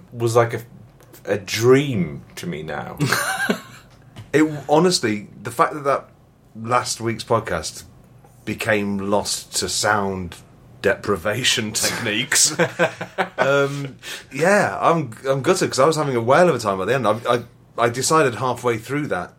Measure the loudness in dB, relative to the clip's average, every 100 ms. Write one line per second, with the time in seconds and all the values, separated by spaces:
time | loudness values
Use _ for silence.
0 | -16 -4 4 4 4 0 -10 -20 -20 -20
1 | -20 -12 -4 -4 -2 2 6 6 4 -2
2 | -4 -6 -14 -12 -10 -8 -8 -8 -10 -4
3 | -2 0 -2 -2 -2 -4 -8 -20 -20 -20
4 | -20 -20 -2 2 2 0 2 4 4 2
5 | 0 -2 -6 -12 -8 0 0 0 -2 -2
6 | -4 -20 _ _ _ -12 -2 -2 -2 -4
7 | -4 -6 -2 -2 0 -6 -6 -12 -18 -20
8 | -20 -20 -20 -14 -10 -4 0 0 0 -4
9 | 0 0 0 -6 -6 -6 -4 -2 2 2
10 | 0 -4 -8 -14 -20 -20 -20 -2 0 0
11 | 0 -2 -2 -2 0 0 -2 -2 -2 -2
12 | -2 -2 0 2 2 2 0 0 -2 -2
13 | -8 -6 -6 0 2 2 2 -2 -10 -12
14 | -14 -14 -12 0 2 4 2 2 2 2
15 | 0 -4 -2 0 2 2 0 2 2 2
16 | 0 0 4 6 6 4 0 0 0 2
17 | 2 0 0 -2 -4 -18 _ -2 0 0
18 | 0 2 2 0 -4 -2 -2 -2 -4 -6
19 | -4 -6 -6